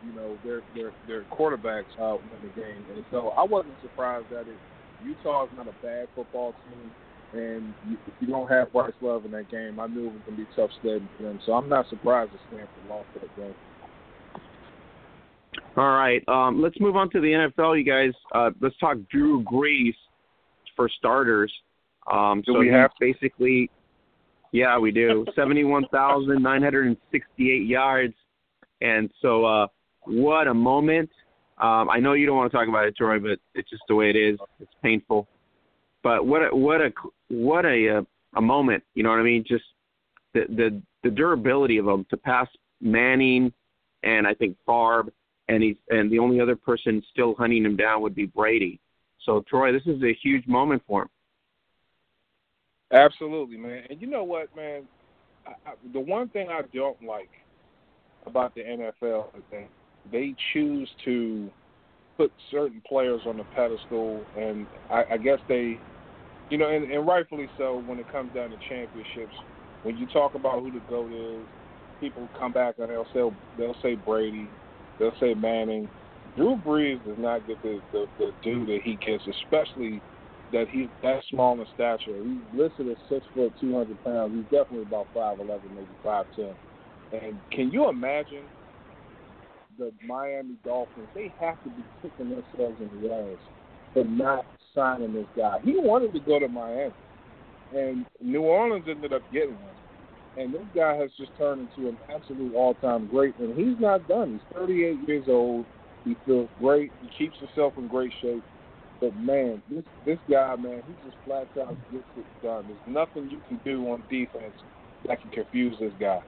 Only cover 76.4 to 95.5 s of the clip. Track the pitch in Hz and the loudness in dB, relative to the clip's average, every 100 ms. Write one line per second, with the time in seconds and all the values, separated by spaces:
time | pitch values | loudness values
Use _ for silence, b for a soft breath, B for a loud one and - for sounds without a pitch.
76.4 | 180 254 156 151 147 127 110 104 117 117 | 0 0 0 0 0 -2 -8 -6 -4 -4
77.4 | 110 110 110 104 - 104 101 - 101 - | -4 -8 -6 -8 -6 -6 -6 -4 -6 -4
78.4 | 113 120 110 104 117 107 - 104 - 98 | -4 -4 -2 -4 -4 -6 -4 -6 -6 -10
79.4 | - 156 - - 117 107 - - - - | -2 0 0 -6 -8 -8 -14 -20 -20 -20
80.4 | - 117 113 131 123 - 127 135 - 139 | -6 -4 -2 -4 -6 -4 -2 -2 -2 2
81.4 | 127 120 110 - 120 113 - 98 113 127 | 2 2 -6 -4 -2 -2 -6 -8 -8 -8
82.4 | 113 117 160 - 127 117 - 135 - 131 | -8 -2 -2 -2 -8 -8 -6 -8 -6 -4
83.4 | 120 - 131 123 113 104 131 117 107 117 | -4 -2 -4 -2 -4 -6 -4 -2 -2 -4
84.4 | 107 143 139 120 104 107 98 117 107 98 | 0 0 0 -4 -6 -6 -6 -4 -4 -6
85.4 | 101 104 95 98 95 - 107 104 95 - | -8 -10 -10 -16 -18 -10 -4 -4 -4 -8
86.4 | 101 95 - - - - - - 107 214 | -10 -12 -20 -20 -20 -20 -14 -12 -12 -14
87.4 | - - 127 190 294 131 127 147 147 143 | -12 -4 -2 2 0 0 -4 -6 -6 -14
88.4 | 143 - - - - - - - - - | -20 -20 -20 -20 -20 -20 -20 -20 -20 -20
89.4 | - - _ 123 120 110 113 127 139 139 | -20 -20 _ -12 -12 -12 -12 -8 -8 -8
90.4 | 131 120 120 123 117 - 107 196 208 - | -10 -14 -6 -6 -6 -12 -18 -14 -14 -8
91.4 | 165 165 135 120 117 - 170 - 180 254 | -8 -8 -14 -16 -18 -16 -18 -12 -10 -10
92.4 | - - 120 110 104 101 226 113 104 92 | -12 -6 -6 -6 -14 -10 -8 -6 -8 -14
93.4 | - - - - - 131 113 113 135 135 | -18 -20 -20 -20 -4 -2 0 0 0 -2
94.4 | - - _ - 131 127 113 107 104 - | -4 -16 _ 0 0 0 -6 -6 -8 -2
95.4 | 107 | -2